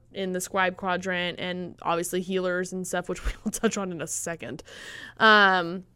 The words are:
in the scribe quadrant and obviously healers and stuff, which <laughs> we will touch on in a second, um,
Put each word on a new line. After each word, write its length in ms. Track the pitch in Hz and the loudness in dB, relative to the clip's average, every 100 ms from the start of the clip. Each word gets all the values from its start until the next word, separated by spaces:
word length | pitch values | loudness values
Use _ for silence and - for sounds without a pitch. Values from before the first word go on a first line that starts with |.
| _ | _
in 180 | 190 190 | -6 -4
the 80 | 180 | -4
scribe 360 | - 196 185 185 | -2 0 0 0
quadrant 600 | 190 180 185 180 175 - | -2 -2 -2 -2 -2 -4
and 340 | 180 180 175 - | -6 -6 -8 -6
obviously 400 | - 170 175 185 | -2 -2 0 -4
healers 500 | 180 185 180 180 185 | -2 -2 0 -2 -4
and 140 | 185 180 | -6 -4
stuff, 220 | 180 175 | -4 -4
which 120 | 180 | -4
<laughs> 20 | - | -4
we 60 | - | -4
will 80 | 214 | -6
touch 260 | - 220 208 | 0 0 0
on 160 | 185 | -4
in 80 | 170 | -6
a 60 | 151 | -6
second, 560 | - 170 160 117 135 - - - - - - | -6 -6 -8 -10 -12 -14 -16 -16 -16 -12 4
um, 640 | 220 214 196 185 170 185 - | 8 10 8 6 0 -6 -10